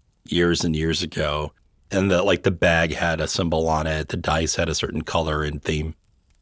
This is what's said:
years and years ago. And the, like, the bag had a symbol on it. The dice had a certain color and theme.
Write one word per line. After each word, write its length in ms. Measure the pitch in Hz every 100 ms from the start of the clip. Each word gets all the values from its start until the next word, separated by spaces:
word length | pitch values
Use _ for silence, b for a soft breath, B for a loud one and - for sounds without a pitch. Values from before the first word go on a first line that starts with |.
| _ _
years 400 | - 85 87 85
and 100 | 87
years 280 | 78 80 80
ago. 500 | 82 - 76 76 73 _ _ _ -
And 200 | 101 98
the, 120 | 87
like, 220 | 98 92
the 60 | 98
bag 440 | 85 90 82 82
had 260 | - 85 80
a 80 | 76
symbol 400 | - 85 80 80
on 180 | 78 80
it. 220 | 78 78
The 80 | -
dice 380 | 82 80 80 -
had 140 | 80
a 40 |
certain 280 | 78 - 87
color 400 | 78 85 80 76
and 180 | 76 73
theme. 320 | - 78 78 - _ _ _ _